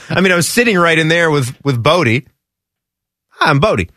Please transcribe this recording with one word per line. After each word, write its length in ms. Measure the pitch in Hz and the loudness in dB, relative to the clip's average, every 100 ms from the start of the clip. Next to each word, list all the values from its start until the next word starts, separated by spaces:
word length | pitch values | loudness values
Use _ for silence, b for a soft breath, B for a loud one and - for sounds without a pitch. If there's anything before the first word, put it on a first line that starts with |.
| - | -4
I 120 | 147 | 0
mean, 120 | 185 | 2
I 40 | 175 | 0
was 120 | 160 | 0
sitting 300 | - 240 185 | 0 0 2
right 200 | 170 160 | 2 2
in 100 | 160 | 0
there 220 | 170 165 | 0 0
with, 260 | 147 123 139 | 0 -4 -6
with 180 | 139 123 | -4 -2
Bodie. 440 | 117 175 135 117 - _ _ _ _ _ _ _ _ _ _ | 0 0 0 -2 -6 _ _ _ _ _ _ _ _ _ _
Hi, 220 | _ 339 | _ -2
I'm 100 | 143 | 0
Bodie. 300 | 208 147 87 | 0 -2 -6